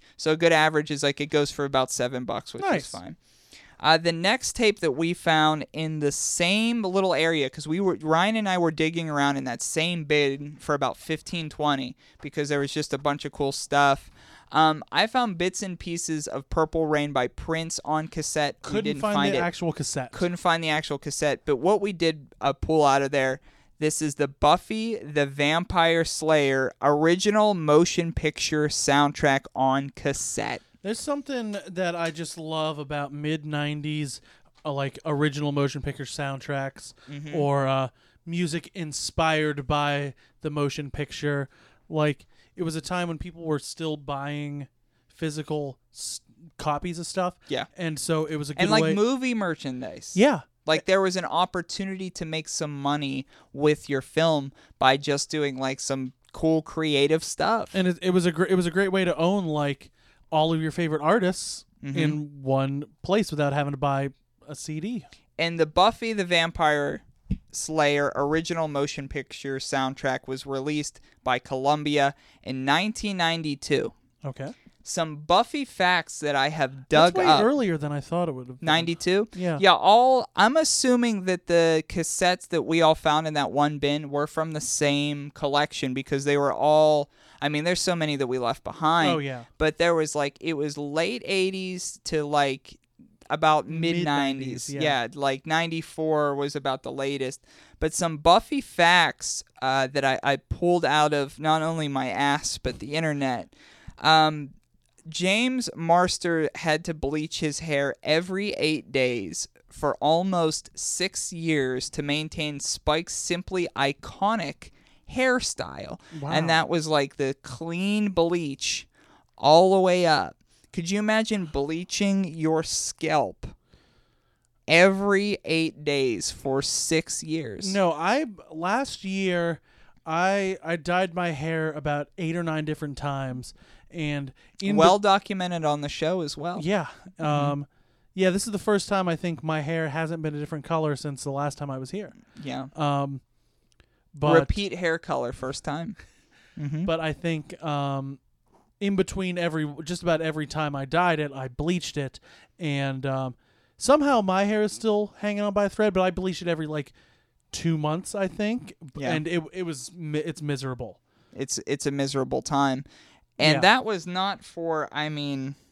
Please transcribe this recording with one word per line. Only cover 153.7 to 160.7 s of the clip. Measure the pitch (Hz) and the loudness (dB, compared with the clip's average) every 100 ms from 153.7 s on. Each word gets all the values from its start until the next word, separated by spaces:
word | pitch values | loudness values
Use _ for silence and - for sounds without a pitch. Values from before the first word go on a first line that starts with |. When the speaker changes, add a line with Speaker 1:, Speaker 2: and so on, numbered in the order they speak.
| - | -2
Speaker 2:
somehow | - 302 285 247 | 4 4 6 2
my | 190 185 | 2 2
hair | 202 214 | 2 2
is | 214 | 0
still | - 220 208 208 - | -2 0 0 -2 -4
hanging | 208 202 | -4 -2
on | 208 | -2
by | 202 | 0
a | 202 | 0
thread, | - 214 | 2 2
but | 185 | 2
I | 185 | 0
bleach | 180 185 170 | 0 -4 -4
it | 175 | -2
every, | 160 151 | -2 -4
like, | 151 - _ _ _ _ _ _ | -6 -8 _ _ _ _ _ _
two | - 170 160 | -4 0 0
months, | 151 165 - | 0 -2 -4
I | 202 190 | -4 -4
think. | 185 208 240 - - 143 | -2 -2 -2 -6 -18 -16
B-, | - | -6
Speaker 1:
Yeah. | 143 | -2
Speaker 2:
and | 160 156 | -2 0
it, | 175 156 | -2 -4
it | 185 | -6
was | 170 139 - | -6 -6 -10
mi-, | 175 156 151 | -10 -4 -4
it's | 165 151 | -4 -6
miserable. | 147 139 131 | -4 -4 -6